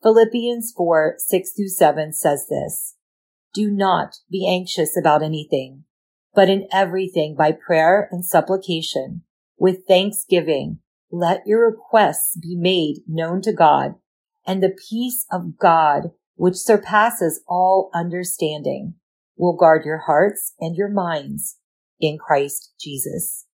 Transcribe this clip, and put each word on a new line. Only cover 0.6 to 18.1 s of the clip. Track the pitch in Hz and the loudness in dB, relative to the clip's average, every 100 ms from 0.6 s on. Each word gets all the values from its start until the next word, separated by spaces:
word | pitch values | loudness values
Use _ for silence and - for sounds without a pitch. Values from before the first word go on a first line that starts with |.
| 233 - | -8 -4
four, | 170 160 156 - | 2 2 2 -2
six | - 185 185 | -2 -2 -2
through | - 196 | -8 -6
seven | - 160 147 156 | 2 2 2 -6
says | 156 160 143 - | -2 -2 -2 -4
this, | 143 - - - _ _ _ _ _ _ | -6 -6 -10 -14 _ _ _ _ _ _
"Do | - 208 | -6 -4
not | 202 196 170 147 - _ | 0 0 0 -2 -10 _
be | 190 185 | -6 -2
anxious | 180 180 - 156 - | -2 -4 -4 -2 0
about | 165 151 | 2 2
anything, | 156 156 151 143 131 135 _ _ _ _ _ | 0 -6 -4 -6 -6 -16 _ _ _ _ _
but | - 190 | 2 4
in | 196 196 | 2 0
everything | 190 190 185 190 180 151 | -2 0 -2 -4 -2 -4
by | 147 156 | 0 0
prayer | 160 - 165 160 196 - | 0 0 2 4 4 2
and | 180 | -8
supplication, | 175 175 160 190 185 165 160 139 131 170 _ _ _ _ | 0 0 2 -4 -2 -6 -4 -6 -8 -12 _ _ _ _
with | 185 185 - | 0 0 2
thanksgiving, | 185 196 208 - 180 156 143 147 160 _ _ _ | 2 2 -6 -2 -2 0 -4 -4 -12 _ _ _
let | 170 170 190 - | -4 -2 -2 0
your | 220 233 | 2 2
requests | 220 - 226 185 147 - - | 0 2 4 4 0 -6 -8
be | 165 175 | -8 -2
made | 175 185 156 147 - | 0 2 0 -4 -6
known | 160 165 185 | -6 -4 -4
to | 185 | -4
God, | - 160 143 135 - _ _ _ _ - | 4 4 4 0 -10 _ _ _ _ -6
and | 190 | 0
the | 185 190 - | 0 -2 -10
peace | 220 247 240 - | -6 -6 -6 -8
of | 185 175 143 | -8 -8 0
God, | 185 165 156 143 165 _ _ _ | 2 4 4 0 -4 _ _ _
which | 180 180 | -2 -2
surpasses | - 208 - 208 226 226 175 156 _ | 2 2 4 2 2 0 -4 -4 _
all | 180 185 190 185 | 0 2 2 0
understanding, | 170 170 | -6 -6